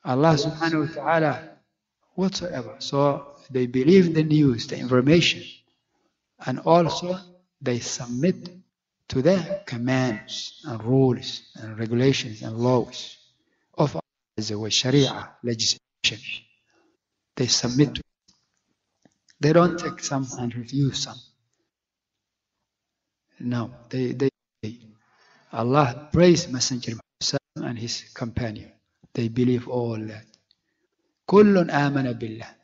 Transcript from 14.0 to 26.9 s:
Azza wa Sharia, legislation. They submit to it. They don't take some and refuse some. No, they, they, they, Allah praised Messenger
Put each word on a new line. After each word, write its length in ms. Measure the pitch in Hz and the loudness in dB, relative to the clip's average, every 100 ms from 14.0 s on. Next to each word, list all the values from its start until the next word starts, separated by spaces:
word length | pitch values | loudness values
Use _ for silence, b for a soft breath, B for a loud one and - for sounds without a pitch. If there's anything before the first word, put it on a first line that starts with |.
| _ _ _ - | _ _ _ -10
Azza 200 | 107 104 | -8 -6
wa 100 | 110 | -4
Sharia, 600 | - 127 139 131 104 - _ | -2 2 4 2 -2 -14 _
legislation. 800 | 120 113 104 - _ _ - 107 - - _ _ _ _ _ _ _ _ _ | -6 -2 -4 -4 _ _ -4 -4 -14 -16 _ _ _ _ _ _ _ _ _
They 120 | - 123 | -4 0
submit 480 | - 120 123 143 | 0 0 2 2
to 60 | - | 0
it. 1120 | - _ _ _ _ _ _ _ _ _ _ _ _ _ | -14 _ _ _ _ _ _ _ _ _ _ _ _ _
They 120 | 143 | 4
don't 240 | 165 170 - | 6 6 2
take 220 | 147 - | -8 -8
some 260 | - 135 127 - | -6 -4 -6 -6
and 160 | 120 | -6
refuse 500 | 120 117 135 135 - | -6 -6 0 0 -2
some. 120 | - 113 - _ _ _ _ _ _ _ _ _ _ _ _ _ _ _ _ _ _ _ _ _ | -8 -12 -20 _ _ _ _ _ _ _ _ _ _ _ _ _ _ _ _ _ _ _ _ _
No, 300 | 123 120 107 - - | -6 -6 -6 -12 -10
they, 240 | 131 123 | -6 -4
they, 160 | 127 139 _ _ _ | 0 -2 _ _ _
they, 160 | 110 120 110 110 b b b b b | -14 -14 -20 _ b b b b b
Allah 560 | 117 117 139 135 110 - | -4 2 4 2 -2 -2
praised 400 | 156 180 165 - | 4 6 6 0
Messenger 400 | 123 - 123 117 | -4 -4 -4 -6